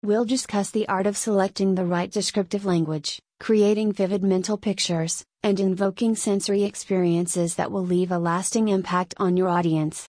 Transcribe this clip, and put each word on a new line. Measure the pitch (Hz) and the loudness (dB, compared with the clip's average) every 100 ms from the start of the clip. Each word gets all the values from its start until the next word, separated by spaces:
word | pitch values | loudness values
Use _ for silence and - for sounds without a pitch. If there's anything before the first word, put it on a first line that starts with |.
We'll | 208 214 | 2 0
discuss | 233 254 - 208 196 | 2 0 0 -2 -2
the | 220 214 | -2 0
art | 190 196 | 0 0
of | 202 | -2
selecting | - 202 196 - 190 | 0 0 0 0 0
the | 185 180 | 2 0
right | 175 185 | 0 -2
descriptive | 208 196 - 180 202 | -4 -2 -2 -2 -2
language, | 196 170 160 156 - - _ _ | 0 0 0 -2 -6 -10 _ _
creating | - 220 208 214 214 | 0 4 4 4 0
vivid | 196 190 202 | 0 0 2
mental | 196 185 185 208 | 2 2 0 -4
pictures, | 214 190 - 170 165 - - _ | -2 -2 -2 -2 -2 -6 -10 _
and | 214 196 | -2 2
invoking | 190 185 196 190 233 220 | 0 2 -2 0 0 0
sensory | - 196 196 202 | 0 0 0 0
experiences | 202 - - 190 175 170 175 180 170 170 | 0 -4 -2 2 2 2 0 -2 -2 -2
that | 175 | -4
will | 202 180 | -2 0
leave | 180 180 | 0 0
a | 175 | 0
lasting | 170 170 190 226 220 | 0 -2 -2 0 2
impact | 196 185 180 185 - | 2 0 -2 -4 -2
on | 190 180 | 0 2
your | 185 | 2
audience. | 175 170 160 156 160 - | 2 2 0 -2 -6 -16